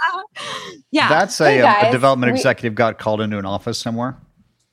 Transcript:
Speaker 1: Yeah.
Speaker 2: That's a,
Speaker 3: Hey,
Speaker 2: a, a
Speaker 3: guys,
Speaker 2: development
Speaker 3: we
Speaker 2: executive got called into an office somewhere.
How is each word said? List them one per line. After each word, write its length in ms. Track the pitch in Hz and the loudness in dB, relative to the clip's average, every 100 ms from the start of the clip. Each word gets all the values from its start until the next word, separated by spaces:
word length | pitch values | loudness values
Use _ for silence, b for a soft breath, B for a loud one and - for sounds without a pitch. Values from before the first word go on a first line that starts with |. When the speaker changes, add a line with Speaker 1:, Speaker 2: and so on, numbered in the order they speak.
| 330 370 427 - 554 539 508 B _ | -6 -6 -12 -16 -14 -12 -14 B _
Speaker 1:
Yeah. 180 | 302 240 | 0 2
Speaker 2:
That's 320 | 156 196 - | 2 0 2
a, 40 | |
Speaker 3:
Hey, 140 | 156 135 | 2 6
Speaker 2:
a, 40 | |
a 40 | 117 | 4
Speaker 3:
guys, 260 | 208 214 | 4 2
Speaker 2:
development 400 | 127 135 131 123 | 4 2 2 0
Speaker 3:
we 60 | 127 | 0
Speaker 2:
executive 360 | 127 117 120 | 0 0 -4
got 240 | 107 117 107 | 0 -2 0
called 220 | - 107 | -4 -2
into 180 | 107 104 | -2 -4
an 60 | 95 | -6
office 320 | 101 - 110 | -6 -6 -8
somewhere. 380 | - 113 123 - _ _ _ _ _ | -8 -8 -8 -10 _ _ _ _ _